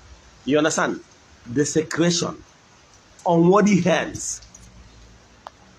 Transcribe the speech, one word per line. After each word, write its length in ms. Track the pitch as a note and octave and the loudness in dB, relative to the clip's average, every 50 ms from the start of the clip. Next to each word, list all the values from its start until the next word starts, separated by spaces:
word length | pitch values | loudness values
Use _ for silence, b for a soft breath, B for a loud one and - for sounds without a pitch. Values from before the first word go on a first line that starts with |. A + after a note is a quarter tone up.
| - - - - - - - - - | -20 -20 -20 -20 -20 -20 -20 -12 -4
You 120 | B2 C#3 D3+ | -2 0 0
understand? 420 | D#3 D#3+ D#3 - E3+ C3+ - - - _ _ _ _ _ - - - - | 0 0 0 -2 -2 -4 -4 -6 -12 _ _ _ _ _ -20 -20 -14 -6
Desecration, 880 | A#2 C3+ D3 C#3+ - D#3+ D#3 - - - E3 F3 F3 - D3+ G2+ - - - _ _ _ _ _ _ _ _ _ - - _ _ - - - | -2 -2 -2 -2 0 -2 -4 -2 -2 -2 0 0 0 -2 -4 -6 -8 -12 -18 _ _ _ _ _ _ _ _ _ -20 -20 _ _ -18 -8 -2
unworthy 560 | F#3 E3+ E3 E3+ F3 F#3+ G#3 G#3 G#3 G3+ F3 | 0 2 4 4 6 6 4 4 4 2 2
hands 600 | - F3+ E3 D3 A#2 A2 - - - - - - - - - - - - - - - - - - - - - - _ - _ - - - - _ - - - | 2 2 0 0 -2 -6 -10 -12 -10 -12 -12 -12 -14 -20 -20 -20 -20 -20 -20 -20 -20 -20 -20 -20 -20 -20 -20 -20 _ -20 _ -20 -20 -20 -20 _ -20 -20 -20